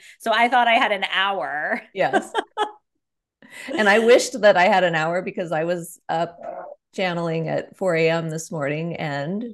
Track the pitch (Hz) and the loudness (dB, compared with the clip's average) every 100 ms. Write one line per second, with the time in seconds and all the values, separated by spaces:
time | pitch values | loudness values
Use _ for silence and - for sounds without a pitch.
0 | - - 226 220 240 254 240 233 233 196 | -18 -8 -2 2 4 4 4 4 2 0
1 | 196 180 196 196 143 147 170 233 - 190 | -2 0 0 -2 -4 -4 -4 -6 -6 -2
2 | 156 392 - 440 - - 415 - _ _ | 0 0 -2 -6 -6 -6 -6 -8 _ _
3 | _ _ _ _ - - - 277 208 208 | _ _ _ _ -20 -18 -8 0 2 4
4 | 226 254 - 240 208 180 185 190 180 165 | 6 6 4 2 4 6 6 4 2 0
5 | 160 175 190 196 170 160 165 175 165 - | -2 -2 -4 -6 -4 -2 -2 -4 -6 -14
6 | - 165 170 - - - - - _ - | -6 -4 -4 -8 -14 -14 -14 -18 _ -4
7 | 185 175 170 165 156 147 - - 190 165 | -4 -2 -2 -4 -2 -4 -6 -6 -2 2
8 | 160 165 160 156 - 165 139 151 170 160 | 2 2 -2 -8 -8 -6 -4 -4 -6 -6
9 | 160 143 143 202 240 | -6 -6 -6 -6 -8